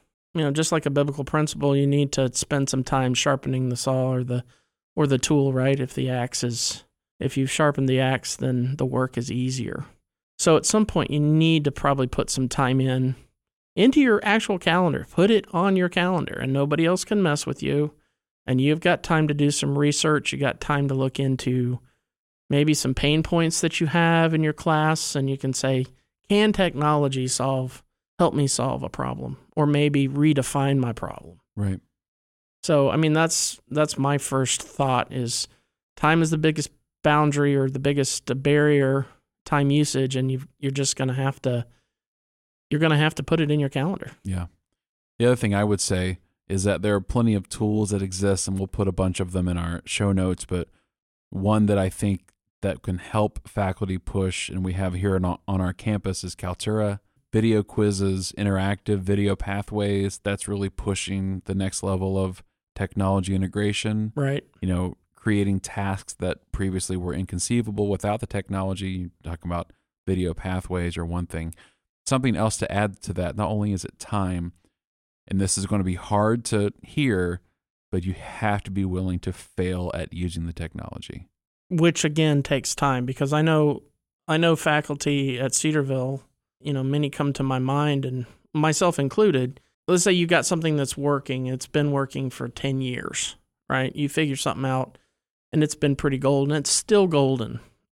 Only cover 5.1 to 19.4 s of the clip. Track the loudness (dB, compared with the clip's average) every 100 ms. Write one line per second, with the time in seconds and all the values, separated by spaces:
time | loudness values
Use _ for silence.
5.1 | 2 2 2 2 2 2 0 -2 -4 -4
6.1 | -2 -4 -4 -4 -2 -4 -6 -14 _ _
7.1 | -6 -4 -2 -2 2 2 2 2 2 2
8.1 | 0 -4 -6 -2 0 0 -2 -2 0 -2
9.1 | -2 -4 -2 -2 -4 -6 -8 -10 _ _
10.1 | _ _ -2 4 4 4 2 2 0 0
11.1 | 2 2 4 4 4 2 0 0 2 0
12.1 | -2 -4 -2 -2 0 2 2 2 2 0
13.1 | -2 -10 _ _ _ _ 2 4 6 6
14.1 | 4 2 0 0 -2 2 2 4 0 -2
15.1 | 2 4 4 2 0 2 2 2 2 0
16.1 | 0 -2 -4 -2 0 2 2 2 2 0
17.1 | 2 2 2 -2 -4 0 0 0 -4 _
18.1 | _ _ _ -2 2 2 2 2 0 2
19.1 | 2 2 2